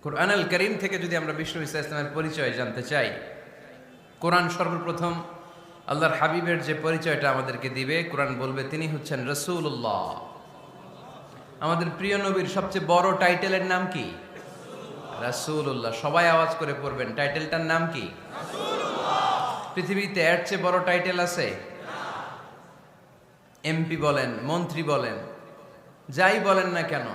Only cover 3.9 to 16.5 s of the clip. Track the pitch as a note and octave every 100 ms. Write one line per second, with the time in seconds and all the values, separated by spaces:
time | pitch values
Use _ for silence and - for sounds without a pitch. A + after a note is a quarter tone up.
3.9 | - - - E3 F3 F3 - E3+ E3+ E3
4.9 | E3 E3+ E3+ - - - - - - -
5.9 | D3 D#3 - D#3 E3+ E3+ E3 C#3 D3+ D#3+
6.9 | D#3+ D#3+ D3 C#3+ C3 C3 B2 C3 B2+ C3
7.9 | D#3+ E3+ C#3 C#3 B2 C3 C3 C3+ D#3 D#3+
8.9 | D3+ - C#3+ B2 C#3+ - F3 D3+ B2+ A#2
9.9 | G2+ F2+ - - - - - - - -
10.9 | - - - - - - - D#3 E3 E3+
11.9 | - G3 G3+ G3 F#3+ F3 G3 F#3+ F#3+ D#3+
12.9 | F3 F#3 F#3 F3+ F3+ G3 F#3+ F#3 F#3 F#3
13.9 | D#3 G2+ E2+ - - - - - - -
14.9 | - - - A#2 B2 - D3+ C#3 B2 A2+
15.9 | A2 D3 D#3 E3+ E3 D#3+